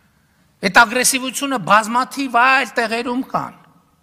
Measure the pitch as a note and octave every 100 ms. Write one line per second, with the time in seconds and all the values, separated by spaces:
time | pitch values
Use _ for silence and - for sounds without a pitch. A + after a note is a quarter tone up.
0 | _ _ _ _ _ _ F#3+ A3+ A3 B3
1 | A#3+ C4 B3+ - C#4 B3+ D#3+ G#3 G#3+ A#3+
2 | B3+ C#4 C4+ A#3 C4 C4+ B3 - A3 A#3
3 | B3+ B3 C4 D#3+ B2 - _ _ _ _